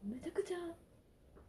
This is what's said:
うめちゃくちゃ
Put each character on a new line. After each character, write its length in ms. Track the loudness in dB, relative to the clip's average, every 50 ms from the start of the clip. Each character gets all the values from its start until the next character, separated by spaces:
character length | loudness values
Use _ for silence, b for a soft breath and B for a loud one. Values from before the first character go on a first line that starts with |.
| 0
う 40 | 0
め 100 | 0 0
ち 80 | 0
ゃ 40 | 2
く 120 | 4 4 4
ち 120 | 4 4
ゃ 20 | 2 2 0 -2 -6 -10 -18 -20 -20 -20 -20 -20 -20 -20 -18 -16 -16 -16